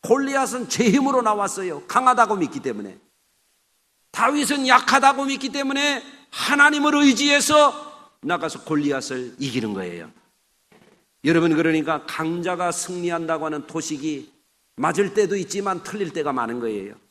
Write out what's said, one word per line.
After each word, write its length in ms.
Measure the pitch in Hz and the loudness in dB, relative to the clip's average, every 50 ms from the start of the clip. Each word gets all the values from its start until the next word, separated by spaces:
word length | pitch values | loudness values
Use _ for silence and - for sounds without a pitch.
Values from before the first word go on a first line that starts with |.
| - | 2
골리앗은 640 | - 226 277 277 269 277 269 262 226 226 254 233 - | 2 2 2 2 0 0 -2 -2 -2 -4 -8 -6 -6
제 220 | - - 240 226 | -2 2 4 4
힘으로 300 | 185 285 254 277 262 254 | 4 4 2 2 2 2
나왔어요. 640 | 233 214 214 208 202 190 - 190 190 185 156 143 - | 2 2 0 0 -2 -4 -4 -6 -6 -6 -8 -8 -10
강하다고 480 | - - 247 262 254 247 233 233 196 214 | -2 -2 2 4 4 4 4 4 2 2
믿기 240 | 196 165 - - 139 | -2 -2 -4 -4 -8
때문에. 380 | - 139 113 104 104 98 87 - _ _ _ _ _ _ _ _ _ _ _ _ _ _ _ _ _ _ _ _ _ _ | -6 -6 -8 -6 -10 -14 -16 -20 _ _ _ _ _ _ _ _ _ _ _ _ _ _ _ _ _ _ _ _ _ _
다윗은 560 | - - 226 254 294 294 277 185 294 285 269 | -4 0 0 0 2 0 -2 -2 -2 -2 2
약하다고 580 | 220 240 247 - - 254 269 262 269 277 254 277 | 4 4 4 4 4 2 4 6 4 4 4 -2
믿기 240 | 269 269 - 269 269 | -4 -4 -4 -6 -6
때문에 540 | - 285 277 269 269 277 285 294 277 240 - - - - _ _ | -6 -4 -4 -2 -2 0 0 0 -2 -2 -8 -14 -20 -20 _ _
하나님을 640 | - - - - 285 285 285 302 302 294 277 302 302 | -10 -8 -2 2 6 8 8 8 6 4 2 2 4
의지해서 1160 | 285 294 277 247 214 285 285 285 285 - - 302 302 294 277 - - - - - - - _ _ _ | 6 6 4 4 4 2 2 2 2 4 4 6 6 6 6 4 -2 -14 -16 -20 -20 -20 _ _ _
나가서 420 | - 139 175 156 165 156 - 123 - | -4 -4 -4 -2 -4 -6 -8 -10 -6
골리앗을 720 | - 160 147 147 147 139 135 131 - 135 127 127 120 - - | -2 -2 0 0 0 -2 -2 -4 -6 -8 -8 -8 -10 -10 -8
이기는 340 | 143 135 113 127 113 107 101 | -8 -4 -4 -4 -4 -2 -4
거예요. 380 | 95 92 90 87 85 80 78 _ _ _ _ _ _ _ _ _ _ _ _ _ _ _ _ _ _ _ _ _ _ - | -6 -6 -8 -10 -12 -16 -18 _ _ _ _ _ _ _ _ _ _ _ _ _ _ _ _ _ _ _ _ _ _ -2
여러분, 300 | 147 165 165 165 170 156 | 2 2 4 4 2 2
그러니까 500 | 156 165 165 160 160 147 156 160 139 - | 2 2 2 0 0 0 -2 -4 -4 -4
강자가 680 | - - - 160 160 170 175 170 185 180 170 180 175 | -10 -8 -6 -6 -4 -4 -4 -4 -4 -4 -4 -4 -4
승리한다고 760 | 170 - - - 180 180 175 175 170 165 165 160 165 156 156 | -4 -6 -8 -8 -8 -6 -6 -4 -4 -4 -4 -4 -4 -4 -4
하는 220 | 156 156 147 143 | -6 -6 -8 -10
도식이 640 | - - 165 147 - 156 135 139 156 151 135 123 - _ _ _ _ _ _ _ _ _ | -8 -10 -8 -8 -8 -10 -8 -6 -8 -8 -8 -12 -18 _ _ _ _ _ _ _ _ _
맞을 360 | - 175 180 165 180 202 185 202 | -4 -4 -2 0 0 -2 0 2
때도 220 | 214 208 170 202 | 0 0 0 0
있지만 480 | 196 175 - - 196 202 196 185 170 - | -4 -4 -6 -6 -6 -4 -4 -6 -6 -8
틀릴 300 | - - 214 196 160 143 | -10 -8 -6 -8 -6 -6
때가 180 | 170 147 147 | -4 -4 -4
많은 280 | 135 127 117 113 117 123 | -2 -4 -4 -4 -6 -6
거예요. 360 | 117 113 107 101 95 104 110 _ _ _ | -4 -4 -6 -6 -8 -10 -16 _ _ _